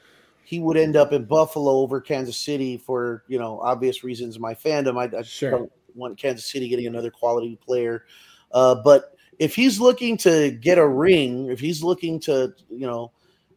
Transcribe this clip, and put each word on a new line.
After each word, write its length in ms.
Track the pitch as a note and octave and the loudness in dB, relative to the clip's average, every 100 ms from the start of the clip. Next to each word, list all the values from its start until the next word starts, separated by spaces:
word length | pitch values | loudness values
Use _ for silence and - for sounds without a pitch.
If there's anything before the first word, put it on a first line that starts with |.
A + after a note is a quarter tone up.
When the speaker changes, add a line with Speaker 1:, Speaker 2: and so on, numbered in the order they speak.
| _ _ _ _ | _ _ _ _
Speaker 1:
he 140 | _ E3+ | _ -6
would 180 | D#3+ D#3+ | 0 2
end 200 | D#3 D3+ | 4 4
up 160 | C#3+ | 4
in 120 | C#3+ | 0
Buffalo 480 | A2 D#3 D#3 D#3 C#3+ C3+ | 0 2 2 0 0 2
over 220 | C3 C3+ | 0 -4
Kansas 360 | - C#3+ B2 - | -6 -6 -6 -10
City 400 | - D3 C3 B2 | -8 -6 -6 -8
for, 480 | - B2+ A#2+ A2+ - | -6 -6 -4 -8 -8
you 100 | B2+ | -8
know, 220 | A2+ A2 | -6 -6
obvious 420 | B2 B2 B2+ B2+ | -4 -2 -2 -4
reasons, 340 | B2+ A#2 A#2+ A2 | -10 -10 -12 -10
my 160 | A2+ | -10
fandom. 440 | A2+ D#3 D3+ C3+ B2 | -6 -4 -2 -2 -2
I, 180 | B2 A2 | -4 -8
I 40 | |
Speaker 2:
Sure. 280 | A#2 - C3+ | -10 -8 -4
Speaker 1:
don't 220 | B2 A2+ _ _ | -4 -4 _ _
want 240 | A#2+ B2 G#2+ | -16 -14 -6
Kansas 260 | C3+ A#2 - | -6 -6 -8
City 180 | C#3 B2 | -8 -4
getting 180 | A#2+ A#2 | -4 -4
another 240 | A#2 A2+ | -6 -8
quality 460 | - A#2+ A#2 A#2 A2 | -4 -2 -2 -4 -12
player. 400 | - B2+ A#2 A#2 - - _ _ _ | -4 -2 -2 -6 -12 -20 _ _ _
Uh, 220 | B2 B2+ | 4 4
but 400 | B2+ B2 C#3+ - _ _ _ | 6 8 6 6 _ _ _
if 160 | D#3 | -2
he's 260 | - C4 G3+ | 2 2 6
looking 360 | B3 B3 A#3+ A3 | 4 4 -2 2
to 320 | F#3 D#3 D3 | 4 4 2
get 280 | A#2 C3+ F3 | 0 2 4
a 80 | D3 | 4
ring, 640 | C3+ E3+ F3 B2+ B2 C3+ | 4 4 4 2 -4 -6
if 80 | A2+ | -6
he's 220 | D3 D#3 | -6 -4
looking 360 | E3+ F3+ E3 D#3+ | -2 -2 -4 -6
to, 320 | - C3+ B2+ - _ | -2 -2 -2 -8 _
you 180 | A#2+ C3 | -12 -8
know, 260 | A#2 A#2 _ _ _ _ | -8 -10 _ _ _ _